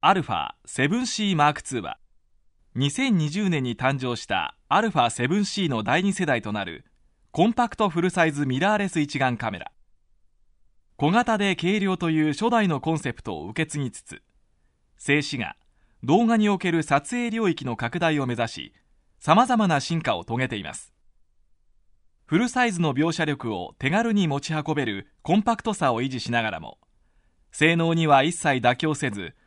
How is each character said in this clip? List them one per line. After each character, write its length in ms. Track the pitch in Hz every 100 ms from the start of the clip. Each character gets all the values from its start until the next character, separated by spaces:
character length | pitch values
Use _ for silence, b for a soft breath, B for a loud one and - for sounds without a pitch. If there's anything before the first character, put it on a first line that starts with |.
ア 120 | 147
ル 80 | 190
フ 100 | 143
ァ 200 | 87 65 - -
セ 220 | - 139
ブ 120 | 220
ン 60 | 247
シ 280 | - 208
ー 20 | 175
マ 140 | 147
ー 40 |
ク 80 | 147
ツ 180 | - 127
ー 20 |
は、 180 | 82 - _ _ _ _ _ _ _
二 160 | - 139
千 280 | 143 269 202
二 120 | 151
十 200 | 165 202
年 140 | 160
に 120 | 127 117
誕 240 | 123 135
生 160 | 127 117
し 100 | -
た 300 | 95 80 - _
ア 100 | 160
ル 120 | 220
フ 60 | 160
ァ 120 | 120
セ 180 | - 123
ブ 80 | 190
ン 80 |
シ 220 | 202 - 180
ー 40 |
の 140 | 120
第 200 | 107 143
二 100 | 196
世 120 | 190 139
代 160 | 123
と 120 | 107
な 100 | 104
る 220 | 92 78 - _ _ _ _
コ 160 | - 196
ン 60 |
パ 140 | 240 240
ク 80 | -
ト 140 | 208
フ 120 | 165
ル 80 | 175
サ 160 | 180 165
イ 60 |
ズ 140 | 143 143
ミ 160 | 127
ラ 140 | 185 214
ー 20 |
レ 100 | 196
ス 140 | 170
一 180 | 147 147
眼 160 | 135 120
カ 160 | 117
メ 80 | 95
ラ。 140 | - _ _ _ _ _ _ _ _ _ _ _ _ _
小 160 | 143
型 260 | 202 247 214
で 200 | 202 185
軽 240 | 170 208
量 160 | 196 185
と 140 | 170
い 180 | 160 156
う 20 |
初 180 | 143 220
代 200 | 240 202
の 100 | 147
コ 140 | 156
ン 60 | 160
セ 120 | 139
プ 100 | 117
ト 180 | - 85
を 80 | 80
受 180 | 113 156
け 40 |
継 100 | 147
ぎ 120 | 135
つ 100 | -
つ、 200 | - - _ _ _ _ _ _ _ _
静 220 | - 143
止 200 | 147 139
画、 200 | 95 - _ _ _ _
動 240 | 120 170 233
画 120 | 233
に 100 | 214
お 100 | 196
け 140 | 185
る 100 | 165
撮 260 | 160 143 -
影 220 | 240 240
領 200 | 226 208
域 160 | 151 131
の 100 | 113
拡 240 | 120 156
大 220 | 165 151
を 40 | 131
目 100 | 117
指 120 | 113
し、 260 | - 60 _ _ _ _ _
様 280 | - 170 240
々 200 | 240 202
な 140 | 151
進 200 | - 165
化 140 | 139 95
を 80 |
遂 140 | - 113
げ 100 | 127
て 80 | 107
い 80 |
ま 120 | 76 -
す。 180 | - _ _ _ _ _ _ _ _ _ _ _ _ _ _
フ 120 | 156
ル 100 | 240
サ 180 | 254 247
イ 60 |
ズ 80 | 175
の 140 | 165
描 180 | 131 160
写 140 | 160 156
力 280 | 139 120
を 220 | 98 87 -
手 120 | 131
軽 220 | 185 233
に 160 | 208 180
持 100 | 143
ち 140 | -
運 200 | 156 147 151
べ 100 | 127
る 240 | 98 - _
コ 120 | - 190
ン 80 |
パ 140 | 208 226
ク 60 |
ト 100 | -
さ 180 | 208 147
を 100 | 117
維 60 | 135
持 140 | 131
し 100 | 117
な 100 | 120
が 100 | 110
ら 80 | 85
も、 160 | 80 - _ _ _ _ _ _ _
性 240 | - 156 170
能 180 | 165
に 140 | 165 160
は 160 | 139
一 80 | 139
切 340 | 175 160 131 123
妥 120 | 123
協 180 | 156 151
せ 140 | 135
ず、 260 | 101 87 -